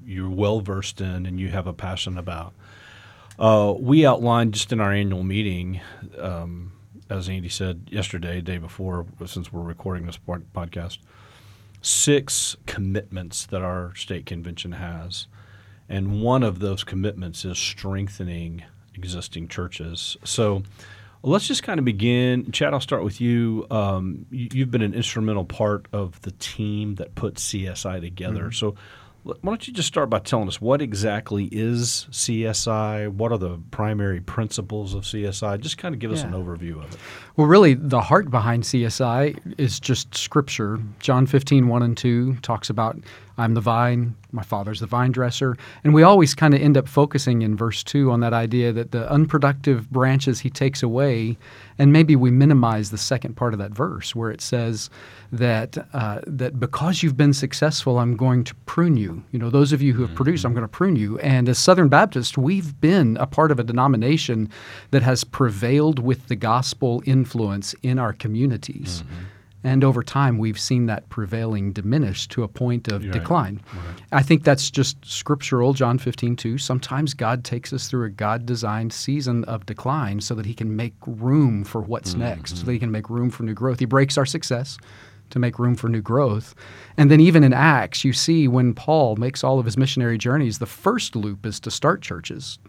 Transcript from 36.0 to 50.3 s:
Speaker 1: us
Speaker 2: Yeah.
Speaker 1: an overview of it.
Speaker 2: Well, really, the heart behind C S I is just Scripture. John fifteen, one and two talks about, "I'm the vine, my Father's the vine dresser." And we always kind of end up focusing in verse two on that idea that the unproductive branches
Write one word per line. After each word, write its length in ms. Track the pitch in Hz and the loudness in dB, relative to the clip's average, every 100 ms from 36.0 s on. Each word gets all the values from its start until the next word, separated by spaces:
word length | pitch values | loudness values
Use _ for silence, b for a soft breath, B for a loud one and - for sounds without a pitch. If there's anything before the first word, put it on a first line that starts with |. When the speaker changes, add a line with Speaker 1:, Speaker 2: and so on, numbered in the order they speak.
| 113 | -6
Speaker 1:
us 100 | 151 | -6
Speaker 2:
Yeah. 80 | 87 | -6
Speaker 1:
an 40 | |
overview 500 | 92 87 85 85 78 | -6 -8 -8 -10 -10
of 100 | 73 | -14
it. 60 | B B B B - | B B B B 2
Speaker 2:
Well, 100 | 151 | 6
really, 260 | 190 175 - | 8 8 6
the 260 | 147 127 | 2 0
heart 300 | 104 170 170 | 4 2 2
behind 340 | 120 113 117 113 | 0 2 0 0
C 200 | 127 117 | 0 0
S 160 | - | 0
I 340 | 123 123 147 - 170 - | 0 2 0 -2 -10 -2
is 220 | 131 - | -2 -2
just 360 | - 127 - - | -2 -2 -4 -8
Scripture. 640 | - 151 139 - 104 110 107 - | -2 0 0 -2 -4 -4 -8 -4
John 280 | - 127 131 | 2 4 4
fifteen, 400 | 135 139 139 123 | 2 4 4 4
one 160 | 120 | 4
and 140 | 117 113 | 2 0
two 380 | 123 120 127 123 | 0 2 0 -2
talks 340 | - 110 - | -4 -4 -4
about, 280 | 110 113 107 B B B - | -2 -2 -4 B B B -2
"I'm 180 | 117 113 | 0 2
the 60 | |
vine, 540 | 101 117 120 120 120 113 - | 2 2 2 2 -2 -6 -10
my 100 | 117 | -10
Father's 380 | 101 104 101 107 | -6 -6 -4 -6
the 60 | 110 | -4
vine 260 | 120 127 | 0 0
dresser." 460 | 123 123 - 135 120 B B | 0 -2 0 -2 -4 B B
And 100 | 151 | 4
we 80 | 151 | 8
always 320 | 170 202 143 | 10 10 6
kind 200 | - 156 | 4 4
of 80 | 139 | 6
end 160 | 147 139 | 6 4
up 100 | 131 | 4
focusing 540 | - 143 139 135 120 | 2 2 2 0 2
in 160 | 110 104 | 0 0
verse 260 | 113 - | -2 -4
two 260 | - 143 135 | -2 2 2
on 120 | 120 | 2
that 100 | 117 | 2
idea 400 | 117 113 123 120 | 0 0 2 0
that 200 | 113 120 | 0 -4
the 180 | 120 117 | -4 2
unproductive 800 | 147 151 151 139 139 147 123 107 | 4 4 4 2 2 2 0 0
branches 480 | 127 131 135 135 | 2 4 4 2